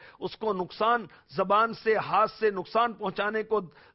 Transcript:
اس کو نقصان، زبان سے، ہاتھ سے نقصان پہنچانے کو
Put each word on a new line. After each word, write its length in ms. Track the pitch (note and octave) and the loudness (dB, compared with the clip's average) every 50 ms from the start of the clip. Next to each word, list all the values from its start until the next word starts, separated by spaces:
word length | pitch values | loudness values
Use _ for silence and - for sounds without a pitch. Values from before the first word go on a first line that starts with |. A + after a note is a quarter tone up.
| - - - - | -12 -20 -14 -10
اس 180 | F#3+ F3+ - | -10 -10 -8
کو 160 | - A3 A3 | -6 -4 -4
نقصان، 540 | G3+ F#3 F#3 D#3 - - G#3+ A3+ A#3+ A#3+ G#3 D3 - - _ - | -2 -2 -4 -6 -4 0 2 2 2 0 -2 -6 -18 -20 _ -8
زبان 460 | C3 D#3 F#3+ F#3 G3+ G#3+ A3+ A3+ G#3+ | -2 -2 0 2 4 4 4 2 0
سے، 220 | - - A3 G#3+ | -2 0 0 0
ہاتھ 340 | G3 C#3 C#3 E3 G3 G#3+ G#3+ | 0 0 0 2 2 2 2
سے 200 | - - G#3+ G#3+ | 0 0 0 0
نقصان 420 | G3+ F#3 F3 - - A3 A#3+ A#3+ | 0 -2 -4 -2 0 2 2 0
پہنچانے 500 | G#3+ - G#3 F#3+ - - G3 G#3 G#3+ A3 | 0 -4 -6 -6 -4 -2 -2 -2 -2 -2
کو 180 | G#3+ G#3+ A3 C4 G3 D#3 - - - - _ | -2 0 0 -2 -2 -4 -12 -20 -20 -20 _